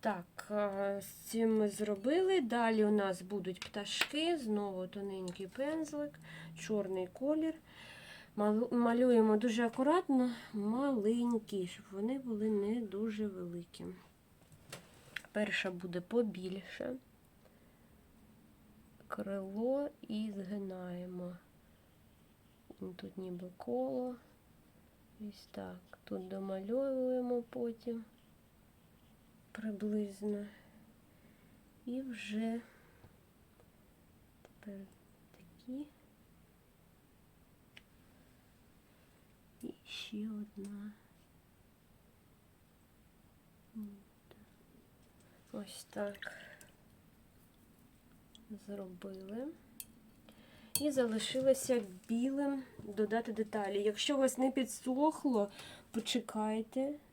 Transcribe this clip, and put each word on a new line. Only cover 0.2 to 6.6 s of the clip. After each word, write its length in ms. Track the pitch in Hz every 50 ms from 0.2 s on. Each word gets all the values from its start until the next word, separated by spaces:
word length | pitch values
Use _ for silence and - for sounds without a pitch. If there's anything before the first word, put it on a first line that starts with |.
| 175 - _ - - -
е, 500 | 208 208 208 202 196 196 202 196 196 202
з 60 | 196
цим 520 | - - - - - - 226 226 226 220 214
ми 100 | 214 208
зробили. 720 | 196 - 214 208 208 196 202 247 294 349 381 370 381 370
Далі 440 | 277 220 240 240 233 226 220 214 214
у 60 | 208
нас 320 | 214 208 202 196 190 175 180
будуть 380 | 185 208 208 180 185 185 -
пташки, 760 | - - - 208 202 208 - - - - - 294 320 330 349
знову 500 | 320 262 220 214 208 202 202 196 185 185
тоненький 600 | 185 190 202 196 202 190 190 185 180 175 - 196
пензлик, 760 | 180 - - 269 294 311 320 320 294 302 294 294 294 285 - - - - - - - -
чорний 480 | -